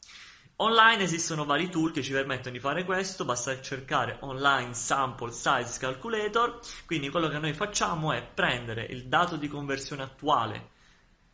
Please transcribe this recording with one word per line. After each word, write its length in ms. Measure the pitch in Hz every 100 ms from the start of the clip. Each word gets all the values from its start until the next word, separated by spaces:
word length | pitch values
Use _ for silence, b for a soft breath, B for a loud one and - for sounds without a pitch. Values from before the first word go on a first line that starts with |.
| B B B B B -
Online 440 | 214 226 226 220
esistono 420 | 180 165 - 156 147
vari 240 | 143 180
tool 200 | 160 160
che 120 | 151
ci 100 | 127
permettono 380 | 135 139 127 127
di 100 | 123
fare 240 | 139 160
questo, 400 | 180 185 190 -
basta 340 | 147 120 - 131
cercare 560 | - 131 131 147 117 117
online 540 | 139 131 139 135 123
sample 580 | 117 - 139 131 117 117
size 460 | - 165 131 117 -
calculator. 800 | 131 127 233 214 208 226 240 - B B
Quindi 240 | - 160 139
quello 200 | 170 160
che 100 | 147
noi 160 | 156
facciamo 580 | 147 208 - 202 165 156
è 100 | 120
prendere 600 | - - 170 123 120 113
il 220 | 113 127 127
dato 320 | 151 175 160
di 100 | 143
conversione 540 | 143 139 135 - 143
attuale, 720 | 135 - 139 135 110 113 - b b b b b b